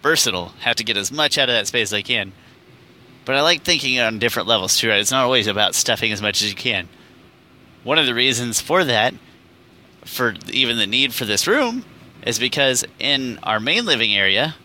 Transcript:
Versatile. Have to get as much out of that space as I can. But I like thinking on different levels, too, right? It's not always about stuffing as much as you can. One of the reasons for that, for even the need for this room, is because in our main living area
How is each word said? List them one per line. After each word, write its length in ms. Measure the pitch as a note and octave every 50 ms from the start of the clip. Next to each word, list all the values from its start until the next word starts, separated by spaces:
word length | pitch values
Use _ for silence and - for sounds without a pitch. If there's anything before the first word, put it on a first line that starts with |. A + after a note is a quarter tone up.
Versatile. 480 | - D3 E3 D3 - B2+ F#2+ F2+ F2 F2 - -
Have 160 | - A#2+ A#2
to 60 | - A#2
get 140 | A2 A2+
as 140 | G2+ G2+ -
much 260 | C3 D3+ D3+ C#3+ -
out 120 | D3 C#3 B2
of 60 | B2
that 120 | A2+ G2+
space 220 | - - B2 A2 G2
as 40 | G#2
I 80 | G#2
can. 320 | G2 - B2+ A2+ G2 F#2+ F#2+ - - - - - - - - - - - - - - - - - -
But 120 | - C3+
I 60 | C#3
like 200 | D3 E3 F3 D3+
thinking 380 | - - F3 D3 C3 C3+ B2+ B2
on 200 | A#2+ A2 A2 G#2+
different 300 | A#2 A#2 - - - G2
levels, 260 | A#2 G#2 F#2 F#2 -
too, 140 | - - A#2
right? 100 | G#2+ G2+
It's 120 | G#2+ -
not 120 | C3 C3 B2+
always 240 | B2 C3 B2+ G2+
about 280 | G#2+ G2 G#2 G#2+ F#2+ -
stuffing 360 | - - - A#2 - - A2+
as 100 | G#2+ G2
much 200 | G#2+ G#2 G2 -
as 80 | G#2 G#2
you 60 | G2
can. 340 | - - C3 A2 F#2+ F2 F2 - - - - - - - - - - _ _ - - - - - - -
One 140 | A#2 C#3+
of 80 | D#3+ D3+
the 80 | B2+ A#2+
reasons 460 | A#2 B2 C3+ B2+ A2+ B2 A#2+ A2 -
for 240 | - - D#3 F#3 F3+
that, 300 | C#3 A#2+ G#2+ G#2+ C3 - - - - - - - - - - - - - - - - - - -
for 320 | - - - B2+ A#2 G2+ - - -
even 260 | - C3 C3 A#2+ A#2
the 100 | A#2 G#2
need 260 | F#2+ A2 B2+ C#3 C3+ A2+
for 100 | - B2+
this 220 | G#2 G#2+ G2 -
room, 380 | E3 G#3+ D4 C#4+ A#3+ A3+ B3+ - - - - - - - - -
is 140 | - A#2 A2
because 440 | A#2+ C3 - D3 C#3 C3+ B2+ A#2+ - - - -
in 400 | - C#3 C#3+ C3+ C3 B2 A2+ - -
our 180 | - A2 G#2+
main 240 | G#2+ C3+ E3 A3+ A#3+
living 280 | G#3 D3+ A#2 A#2 A2 G#2
area 420 | G2+ G2 F#2+ F#2+ G#2 C3+ D#3+ D#3 -